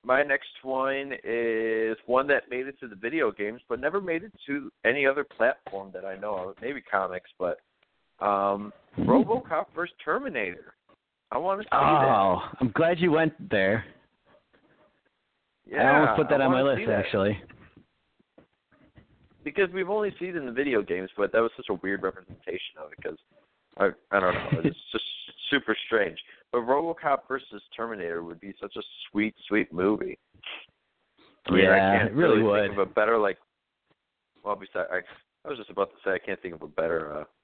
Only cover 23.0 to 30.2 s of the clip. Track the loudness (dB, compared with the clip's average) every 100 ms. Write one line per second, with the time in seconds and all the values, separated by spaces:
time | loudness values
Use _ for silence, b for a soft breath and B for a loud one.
23 | -12 -12 _ _ _ _ _ 0 0 0
24 | _ 2 2 0 -2 0 0 -4 -8 -8
25 | -6 -12 -16 -14 -2 -2 0 -4 0 0
26 | 0 -4 b b _ -4 0 0 0 -4
27 | -2 -2 _ -8 -8 -20 _ -10 -8 -6
28 | -6 -6 -8 -12 -16 -14 -12 -12 -14 -16
29 | -4 -2 -2 -4 0 0 0 0 2 2
30 | -4 -10